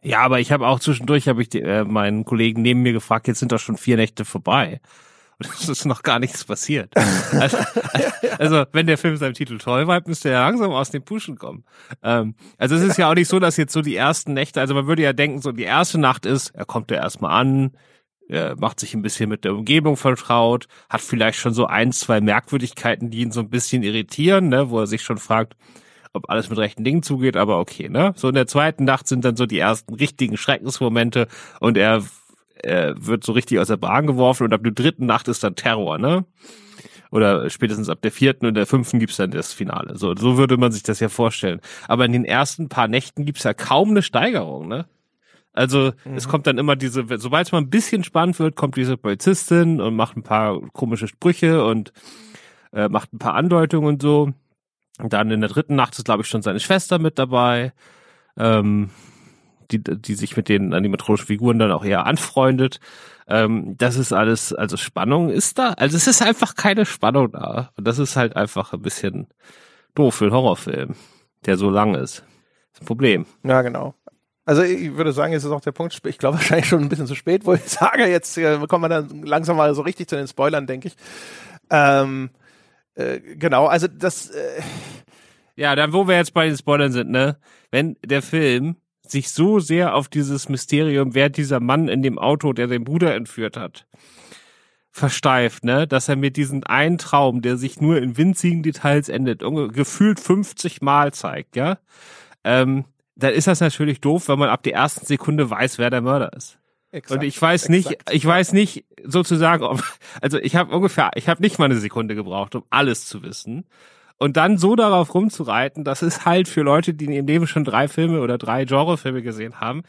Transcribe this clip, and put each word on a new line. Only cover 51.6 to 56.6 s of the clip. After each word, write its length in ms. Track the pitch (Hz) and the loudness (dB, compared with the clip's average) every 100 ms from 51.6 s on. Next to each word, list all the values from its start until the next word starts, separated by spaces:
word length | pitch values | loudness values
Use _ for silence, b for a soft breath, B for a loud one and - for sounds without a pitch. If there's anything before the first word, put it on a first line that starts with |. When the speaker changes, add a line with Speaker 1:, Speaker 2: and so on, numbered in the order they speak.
Speaker 1:
und, 300 | 113 110 101 B B B B B B B B | 2 0 -4 B B B B B B B B
äh, 160 | 107 104 | -2 0
macht 240 | 104 - | 0 -4
ein 60 | 113 | -6
paar 160 | 120 85 | -2 0
Andeutungen 520 | 165 170 160 165 147 | 2 2 2 2 0
und 140 | 147 | 0
so. 300 | 147 147 147 131 _ _ _ _ _ - | 2 2 2 -4 _ _ _ _ _ -12
Und 140 | 113 | -4
dann 160 | 104 110 | 0 0
in 120 | 107 | 0
der 80 | 107 | 0
dritten 240 | 143 - 143 | -2 0 0
Nacht 200 | 123 - | 0 -2
ist, 100 | 120 | -2
glaub 140 | 107 | 0
ich, 60 | 110 | 0
schon 140 | 113 | -4
seine 180 | 104 | -2
Schwester 380 | 98 | -4